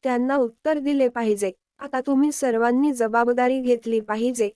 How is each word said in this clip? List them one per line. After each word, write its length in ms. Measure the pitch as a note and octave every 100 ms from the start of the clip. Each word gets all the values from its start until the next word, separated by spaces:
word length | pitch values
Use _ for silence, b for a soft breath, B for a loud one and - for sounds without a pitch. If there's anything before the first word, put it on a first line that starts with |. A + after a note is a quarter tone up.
त्यांना 320 | C4 B3 B3 C#4
उत्तर 440 | A#3+ A3+ D4+ D4+
दिले 280 | C#4 C#4+ B3+
पाहिजे. 440 | A#3+ A3+ G#3 G3 F#3 _ _
आता 220 | C#4 C4
तुम्ही 300 | C4 C4+ D4
सर्वांनी 640 | C#4+ C4+ A3+ A#3 B3 D4
जबाबदारी 680 | B3+ A3+ A3+ A#3+ A#3+ B3 C4
घेतली 380 | B3 A#3+ A3+ A3+
पाहिजे 520 | G#3+ G#3+ A#3 A#3+ G#3